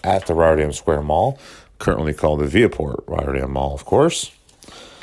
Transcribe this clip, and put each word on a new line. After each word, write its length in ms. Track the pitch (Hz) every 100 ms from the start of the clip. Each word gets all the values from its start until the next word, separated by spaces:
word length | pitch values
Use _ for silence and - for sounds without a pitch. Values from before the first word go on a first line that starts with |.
at 240 | 92 95 -
the 80 | 82
Rotterdam 360 | 82 78 73
Square 300 | 73 - 76
Mall, 360 | 73 80 123 135 - - - -
currently 340 | - - 76
called 260 | 73 78 73
the 80 | 73
Viaport 560 | 90 110 - 73 - -
Rotterdam 440 | 82 69 67 67
Mall, 220 | 67 69
of 100 | 69
course. 480 | - 110 160 - - - _ _ - - - -